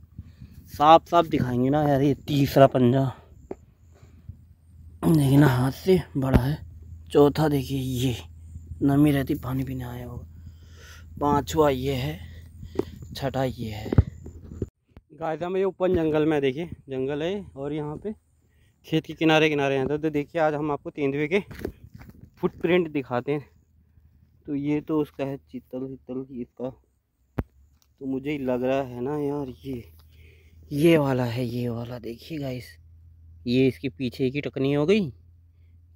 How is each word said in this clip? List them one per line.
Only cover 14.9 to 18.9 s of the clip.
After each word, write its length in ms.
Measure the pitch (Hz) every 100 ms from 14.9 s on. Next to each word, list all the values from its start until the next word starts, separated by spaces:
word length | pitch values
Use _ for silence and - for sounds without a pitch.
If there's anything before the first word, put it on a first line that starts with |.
| - _
गाइस, 300 | 147 160 156
हम 140 | 175 190
ये 80 |
open 300 | 190 180 185
jungle 320 | 180 160 151 151
में, 140 | 151
देखिए, 260 | 139 131 170 - -
Jungle 340 | 131 131 147
है 220 | 165 202 165
और 260 | 131 139
यहाँ 240 | 151 147 151
पे 160 | 196 220 _ _ _ _ _ _
खेत 200 | -